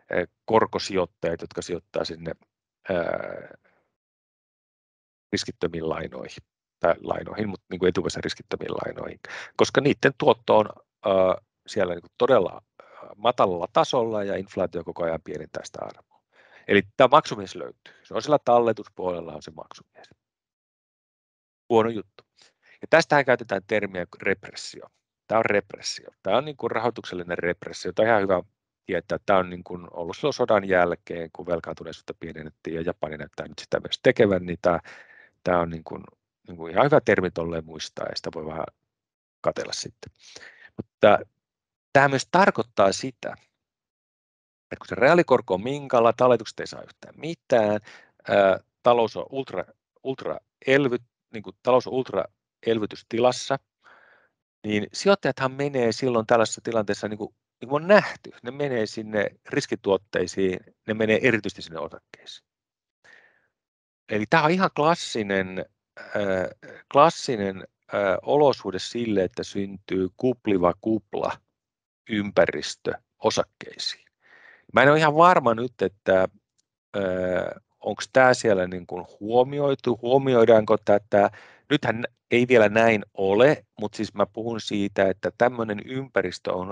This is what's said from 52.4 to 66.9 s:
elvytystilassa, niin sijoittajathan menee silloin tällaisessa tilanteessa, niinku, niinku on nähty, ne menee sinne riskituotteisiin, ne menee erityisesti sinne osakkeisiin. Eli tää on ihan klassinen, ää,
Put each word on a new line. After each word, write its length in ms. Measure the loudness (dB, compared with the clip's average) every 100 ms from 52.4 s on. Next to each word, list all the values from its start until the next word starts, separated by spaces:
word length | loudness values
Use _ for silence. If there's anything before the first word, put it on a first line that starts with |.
| _ _ -2
elvytystilassa, 920 | -2 -2 -10 -8 2 2 2 -4 -6 _ _ _ -20 _ _ _ _ _ _ -4
niin 220 | -4 -4
sijoittajathan 580 | -2 2 2 2 -2 -4
menee 400 | -2 -4 0 0
silloin 360 | 0 -2 0 2
tällaisessa 340 | 2 2 -2
tilanteessa, 440 | -4 -4 -2 -4 -6
niinku, 280 | -8 -12 _ _ -18
niinku 140 | -6 -4
on 120 | 4
nähty, 440 | 4 4 -12 -18 -14
ne 80 | -12
menee 340 | -6 -4 -2 -4
sinne 440 | -6 -4 -2 -2 _ -6
riskituotteisiin, 1080 | -6 -4 -4 0 0 _ -4 -4 -2 -2 -2 -12 _ -8
ne 60 |
menee 260 | -2 0 2
erityisesti 380 | 2 0 -4 -12
sinne 180 | -14 -12
osakkeisiin. 680 | -12 -14 _ -20 -20 -20 _ _ _ _ _ _ _ -20 _ _ _ _ _ _ _ _ -6
Eli 160 | -4 2
tää 140 | 2
on 80 | 4
ihan 180 | 2 0 2
klassinen, 920 | 0 0 -2 -6 -2 -2 -2 -8 -10 _ _ -20
ää, 520 | -10 -4 -2 -2 -4 -10 -20 -20 0